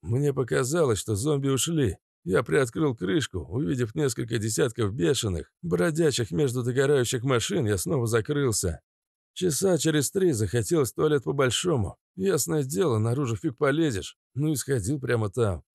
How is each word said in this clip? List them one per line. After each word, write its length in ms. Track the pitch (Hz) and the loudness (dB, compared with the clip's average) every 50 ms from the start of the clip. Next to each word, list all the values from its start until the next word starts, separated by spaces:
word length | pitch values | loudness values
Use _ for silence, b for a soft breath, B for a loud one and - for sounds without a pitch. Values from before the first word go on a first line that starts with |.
| - | -4
Мне 320 | - 113 131 143 147 139 | -2 0 0 2 0 0
показалось, 640 | 139 135 117 - 139 135 120 143 175 165 131 113 92 | 0 -2 0 0 0 0 0 2 2 2 2 2 0
что 160 | - - 110 | 0 -2 -2
зомби 340 | 95 117 151 151 139 139 139 | -2 0 0 0 0 0 0
ушли. 480 | 135 127 - 156 170 160 143 104 - - _ _ _ _ _ | 0 0 0 0 0 2 2 2 0 -2 _ _ _ _ _
Я 180 | 170 185 160 123 | 0 0 0 0
приоткрыл 540 | - 156 151 135 120 - 156 156 147 123 | 2 2 2 2 0 0 0 0 0 0
крышку, 420 | 110 - 185 190 165 120 - - 92 | -2 -2 0 0 0 0 -2 -6 -8
увидев 560 | 73 65 87 120 151 175 151 123 123 110 110 | -8 -6 -6 -4 -2 -2 -2 -2 -2 -4 -2
несколько 440 | - 151 135 120 - 127 117 120 117 | -2 -2 -2 -2 -2 -6 -4 -4 -4
десятков 540 | 101 113 110 - 160 127 113 - 117 101 98 | -2 -2 0 0 0 0 0 -2 -4 -4 -2
бешеных, 600 | 139 170 170 110 - - 107 90 80 - _ _ _ - | 0 0 0 0 0 0 -2 -2 -4 -6 _ _ _ -6
бродящих 680 | 175 170 170 175 175 156 156 170 156 120 - - - | -4 0 0 0 0 2 2 2 2 2 0 -4 -2
между 320 | 165 165 151 135 117 131 120 | 0 0 0 0 0 -2 -4
догорающих 600 | 123 123 127 139 135 147 139 123 113 - 123 107 | -2 0 2 2 4 4 4 2 2 -2 -2 0
машин, 440 | 139 135 117 - - 202 190 135 | 2 0 0 0 0 -2 0 0
я 120 | 104 104 90 | 2 0 0
снова 280 | - - 180 139 117 | 0 -2 -2 0 0
закрылся. 720 | 113 110 117 104 - 151 143 143 127 107 - - 90 82 - _ _ _ _ _ _ _ _ _ _ _ | 2 0 0 0 0 -2 0 0 0 0 0 -2 -2 -4 -6 _ _ _ _ _ _ _ _ _ _ _
Часа 440 | - 180 180 147 - 185 190 180 156 | -4 -2 -2 0 2 2 2 2 2
через 340 | - 160 156 151 135 - - | 2 2 2 2 0 0 0
три 180 | 196 190 180 | 2 2 2
захотелось 640 | 147 104 110 95 - 120 110 - 170 165 139 110 - | 2 2 0 0 0 -2 0 2 2 2 2 0 0
в 20 | |
туалет 300 | - 156 151 151 143 117 | 0 0 2 2 2 0
по-большому. 720 | 156 147 139 139 127 110 - - 180 165 127 101 82 - _ _ _ _ | -2 0 2 2 2 2 0 0 0 0 0 0 -2 -6 _ _ _ _
Ясное 480 | 175 190 196 185 160 - 165 160 156 143 | -4 -2 0 0 0 0 0 0 -2 0
дело, 360 | 131 147 185 190 160 117 107 | -2 0 0 2 2 2 2
наружу 360 | 107 117 117 135 151 120 113 | 2 0 0 0 0 -2 -2
фиг 240 | 104 - 165 123 _ | -2 -4 -6 -4 _
полезешь. 580 | 151 139 135 156 165 151 117 95 71 - - _ _ _ _ | 0 2 2 2 0 0 0 -4 -6 -8 -14 _ _ _ _
Ну 180 | 123 147 156 160 | -4 -2 -2 -2
и 20 | |
сходил 460 | 127 - - 139 123 90 95 143 147 | -2 -2 -2 -2 -2 -2 -2 -4 -4
прямо 280 | 131 123 123 113 110 101 | -2 -2 0 0 0 -2
там. 360 | - - 117 104 92 78 - _ _ | 0 0 0 0 0 -4 -8 _ _